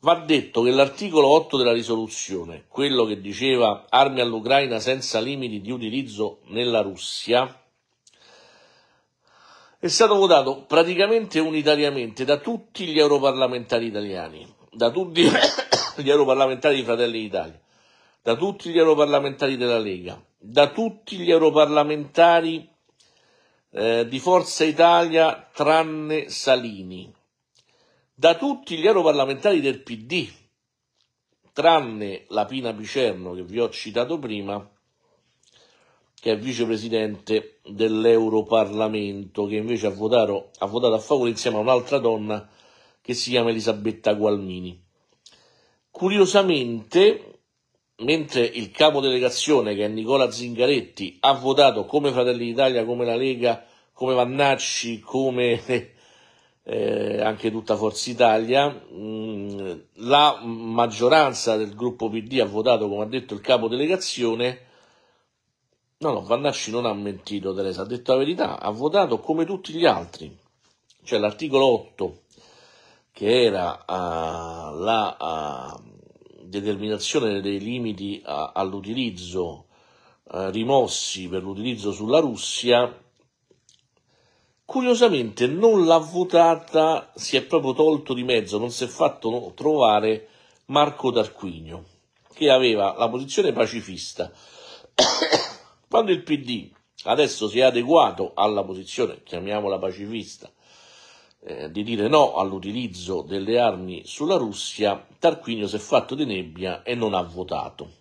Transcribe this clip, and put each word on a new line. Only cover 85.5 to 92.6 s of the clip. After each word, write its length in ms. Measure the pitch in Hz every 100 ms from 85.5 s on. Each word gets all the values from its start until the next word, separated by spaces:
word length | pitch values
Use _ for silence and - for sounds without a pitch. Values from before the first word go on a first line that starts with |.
| 156 226 214
l'ha 140 | 165 165
votata, 1120 | 156 180 180 170 165 160 - 160 156 160 - -
si 200 | - 131
è 60 |
proprio 300 | 131 165 135
tolto 420 | 123 156 151 -
di 80 | 123
mezzo, 340 | 123 120 95 104
non 120 | 120
si 140 | 120
è 20 | 123
fatto 440 | - 156 - 113
no-, 220 | 120 95
trovare 760 | - 143 151 117 104 110 110 - _ _ _ _
Marco 440 | 139 147 143 131
Tarquinio, 760 | 123 101 - 98 82 80 80 82 _ _ _ _
che 160 | - 147
aveva 440 | 131